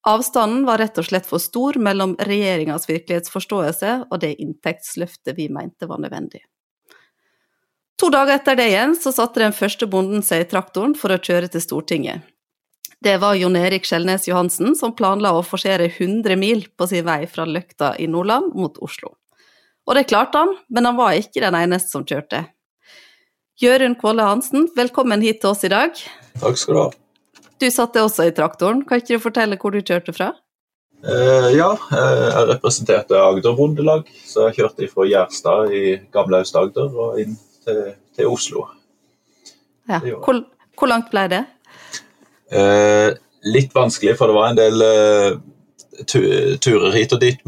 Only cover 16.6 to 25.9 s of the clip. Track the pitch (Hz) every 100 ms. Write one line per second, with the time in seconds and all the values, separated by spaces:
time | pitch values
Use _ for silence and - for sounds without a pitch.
16.6 | 180 - 180 175 170 151 170 - 165 160
17.6 | - _ 143 - 160 165 190 247 370 -
18.6 | 156 - - - - _ _ _ _ _
19.6 | _ _ - 262 262 208 262 302 349 381
20.6 | _ 240 240 247 226 170 214 - 208 170
21.6 | 175 180 - 143 139 143 147 127 165 _
22.6 | _ _ _ - _ _ _ _ _ _
23.6 | 247 262 254 240 214 226 208 208 - 269
24.6 | 330 254 247 285 262 208 220 220 196 202
25.6 | 185 196 311